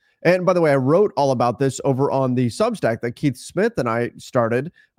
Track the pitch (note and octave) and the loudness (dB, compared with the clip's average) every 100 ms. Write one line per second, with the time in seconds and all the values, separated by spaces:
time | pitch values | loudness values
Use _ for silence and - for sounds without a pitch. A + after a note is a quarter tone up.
0 | _ _ D#3+ F#3 F3+ F3+ D#3+ C#3 C3 E3 | _ _ 0 2 2 2 4 2 2 2
1 | G#3 - C#3 B2+ A#2+ A2+ C3+ - D3 B2+ | 2 0 0 2 0 0 -2 -2 -2 0
2 | C#3 C3+ C3 B2+ B2 - A3 A3+ B2+ A2+ | 0 0 0 0 -2 0 -2 -2 -2 -2
3 | A#2+ - D3 B2 - E3 A3 A3+ B2 A#2 | -6 -4 -4 -4 -6 -2 -2 -2 -2 -2
4 | A#2+ - - C3 A#2 A#2+ D3 - _ | -4 -8 -6 -2 0 0 -4 -12 _